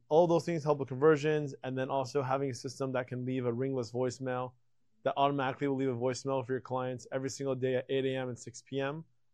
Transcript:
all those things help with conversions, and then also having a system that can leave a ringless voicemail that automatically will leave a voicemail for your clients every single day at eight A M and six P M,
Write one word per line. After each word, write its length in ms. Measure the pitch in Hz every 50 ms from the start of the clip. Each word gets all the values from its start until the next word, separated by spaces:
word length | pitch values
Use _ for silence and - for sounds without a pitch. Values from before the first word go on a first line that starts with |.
| _ -
all 180 | 151 156 180
those 180 | 170 170 165 165
things 200 | - 175 160 135
help 140 | 151 147 139
with 100 | 135 -
conversions, 680 | 135 127 139 160 156 143 139 156 151 151 151 139 135 - -
and 140 | 131 131
then 140 | 131 131 139
also 320 | 139 139 131 120 - 143 131
having 280 | 127 131 139 139 139
a 40 | 123
system 380 | 117 - 135 120 - 139 135 127
that 140 | 123 127
can 200 | - 127 123 123
leave 180 | 127 127 131 123
a 80 | 123 117
ringless 400 | 120 131 135 135 131 120 104 113
voicemail 600 | 120 127 127 123 - 131 131 127 127 127 127 - _ _ _ _ _ _ _ _ _ -
that 80 | 135 -
automatically 520 | - 135 143 143 143 131 131 139 - 147 143
will 80 | 139
leave 120 | 131 135 135
a 40 | 127
voicemail 500 | 113 120 131 127 - - 135 135 135 127
for 60 | 117 135
your 80 | 127
clients 460 | - - 127 127 127 127 127 123 - - -
every 180 | 135 131 135
single 240 | 135 - 139 135 131
day 200 | 123 123 131 127
at 80 | 123 123 -
eight 160 | 139 135 131
A 100 | 135 131
M 120 | 131 131 127
and 100 | 120 117
six 240 | - - - - -
P 180 | - 131 135
M, 240 | 135 139 147 160 165 _ _ _ _ _